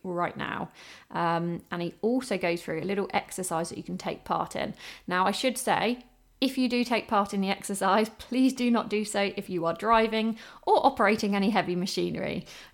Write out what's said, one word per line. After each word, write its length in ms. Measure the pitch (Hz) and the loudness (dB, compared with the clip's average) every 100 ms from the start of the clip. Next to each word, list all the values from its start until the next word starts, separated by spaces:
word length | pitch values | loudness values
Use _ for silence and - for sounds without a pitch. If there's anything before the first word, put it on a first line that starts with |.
right 340 | 190 175 170 - | -6 -4 -4 -4
now. 340 | - - - - - - - | -6 -6 -8 -12 -20 -20 -8
Um, 520 | - 170 170 170 170 - | -2 0 0 -2 -6 -6
and 120 | 175 | -6
he 120 | 170 - | -6 -2
also 360 | 220 254 - 190 | 0 0 0 -2
goes 260 | 175 170 | 0 -2
through 180 | - 160 | -4 -4
a 40 | 185 | -2
little 240 | 202 196 | -2 -2
exercise 560 | 196 - - 180 165 170 | -4 -6 -8 -4 -4 -4
that 80 | - | -8
you 60 | |
can 140 | 175 180 | -8 -8
take 260 | 175 - | -6 -8
part 320 | - 165 165 - | -2 -2 -2 -4
in. 180 | - - - - - | -4 -6 -16 -14 -2
Now, 180 | 180 190 | 2 2
I 40 | |
should 260 | 202 262 247 | 2 0 0
say, 480 | 220 170 214 247 - _ _ _ | 0 2 2 -2 -8 _ _ _
if 180 | 262 262 | -2 2
you 100 | 254 | 2
do 160 | 240 | 2
take 240 | 240 226 - | 2 0 2
part 280 | 208 202 202 | 0 2 0
in 60 | |
the 100 | 190 | 0
exercise, 580 | 190 - 196 190 208 220 - | -2 -4 0 4 4 2 -4
please 340 | - 247 262 | -4 2 4
do 200 | 254 240 | 4 2
not 180 | 233 - | 2 0
do 160 | 208 208 | -2 -2
so 260 | 202 202 - | 0 -2 -4
if 100 | 190 | -6
you 160 | 175 165 | -2 -2
are 80 | 165 | 0
driving 640 | 214 226 226 220 220 220 - - | 4 4 4 2 -2 -4 -10 -6
or 200 | - 415 | 2 6
operating 520 | 262 262 202 214 208 202 | 6 4 4 4 2 2
any 160 | 196 | 2
heavy 240 | 202 175 175 | 2 0 -2
machinery. 720 | 190 - 175 160 147 175 - - - | -2 -2 -2 -2 -4 -6 -10 -16 -12